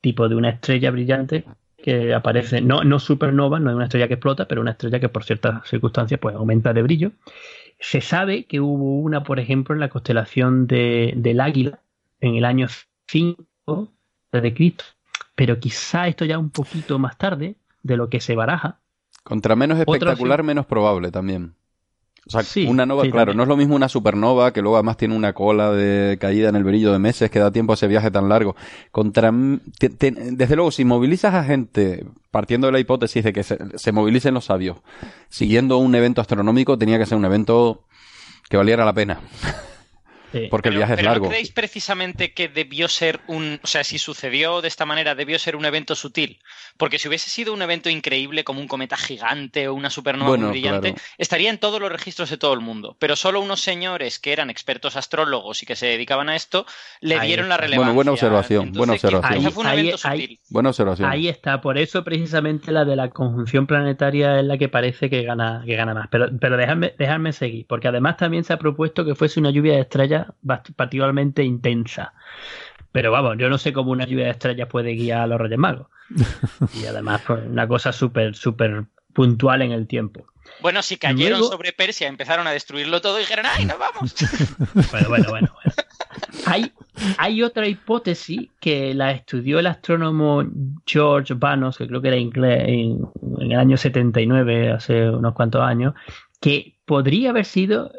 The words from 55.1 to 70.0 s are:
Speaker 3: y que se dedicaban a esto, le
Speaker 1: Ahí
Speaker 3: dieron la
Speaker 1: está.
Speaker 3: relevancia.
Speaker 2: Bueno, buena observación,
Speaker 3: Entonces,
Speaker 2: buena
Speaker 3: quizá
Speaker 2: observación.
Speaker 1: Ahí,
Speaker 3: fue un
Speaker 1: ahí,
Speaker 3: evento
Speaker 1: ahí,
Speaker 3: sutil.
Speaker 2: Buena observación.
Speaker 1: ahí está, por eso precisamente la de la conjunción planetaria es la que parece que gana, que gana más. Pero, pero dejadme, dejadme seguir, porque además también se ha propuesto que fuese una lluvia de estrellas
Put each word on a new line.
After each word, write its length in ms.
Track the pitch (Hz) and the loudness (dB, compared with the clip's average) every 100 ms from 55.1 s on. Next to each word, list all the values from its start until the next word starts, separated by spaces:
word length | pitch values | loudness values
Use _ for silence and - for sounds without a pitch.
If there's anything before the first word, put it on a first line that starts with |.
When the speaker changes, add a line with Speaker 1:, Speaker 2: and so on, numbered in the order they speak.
| 156 156 127 101 110 | -4 -2 -4 -6 -12
Speaker 3:
y 40 | - | -10
que 100 | 120 | -6
se 100 | 123 | -2
dedicaban 420 | 117 120 135 147 | -4 -2 -2 -2
a 80 | 160 | -6
esto, 300 | - 185 208 - - - | -4 -4 -4 -16 -20 -10
le 180 | 156 160 | -2 -2
Speaker 1:
Ahí 100 | 113 | 0
Speaker 3:
dieron 200 | 170 185 | -2 0
la 60 | |
Speaker 1:
está. 80 | 170 | -2
Speaker 3:
relevancia. 220 | 156 131 123 | 0 0 2
Speaker 2:
Bueno, 80 | |
buena 180 | 120 139 | 4 2
observación, 500 | 135 117 104 95 104 90 | 2 2 2 2 0 0
Speaker 3:
Entonces, 100 | 98 | -2
Speaker 2:
buena 140 | 120 | 0
Speaker 3:
quizá 120 | 107 101 | 2 2
Speaker 2:
observación. 380 | 95 90 - 143 | 2 2 2 0
Speaker 1:
Ahí, 60 | |
Speaker 3:
fue 80 | - | 0
un 40 | 143 | -2
Speaker 1:
ahí, 100 | 143 | 0
Speaker 3:
evento 180 | 165 180 143 | 0 -2 -4
Speaker 1:
ahí, 120 | 147 | -4
Speaker 3:
sutil. 200 | 131 117 _ | -6 -14 _
Speaker 2:
Buena 180 | 107 131 | 0 0
observación. 420 | 123 98 90 123 | 2 0 2 0
Speaker 1:
ahí 180 | 143 170 | 0 -2
está, 320 | 156 147 135 | -4 -4 -2
por 180 | 139 135 | -2 -2
eso 260 | 156 185 | -2 -2
precisamente 680 | 175 165 165 160 151 151 151 | -4 -4 -2 -2 -2 -4 -2
la 140 | 156 | 0
de 120 | 143 135 | 2 0
la 120 | 127 | -2
conjunción 560 | - 127 120 117 139 139 | -4 -2 -2 0 0 2
planetaria 720 | 147 143 135 139 147 143 139 | 0 0 0 0 2 2 2
es 40 | |
la 140 | 139 139 | 0 0
que 100 | 139 | 0
parece 400 | 123 123 120 139 | 0 -2 -2 -2
que 140 | 131 | -2
gana, 400 | 120 117 113 117 | -2 -2 -4 -4
que 100 | 117 | -4
gana 200 | 113 113 | -2 -2
más. 140 | 110 110 | -4 -2
Pero, 180 | 120 120 127 | 0 0 0
pero 180 | 131 123 | 0 2
dejadme, 360 | 123 165 170 - | 0 0 -2 -2
dejadme 340 | 139 156 160 | -2 0 -2
seguir, 320 | 147 127 113 - | -4 -6 -6 -6
porque 220 | 120 123 | -4 -2
además 300 | 123 139 170 | 0 0 0
también 260 | 170 170 | -2 -2
se 80 | 165 | -2
ha 60 | 165 | -2
propuesto 480 | 151 147 160 - 160 | -2 -2 -2 -2 -4
que 80 | |
fuese 260 | 147 156 165 | 0 0 2
una 100 | 147 | 2
lluvia 220 | 143 156 | 4 4
de 60 | 143 | 4
estrellas 380 | 131 135 | 2 0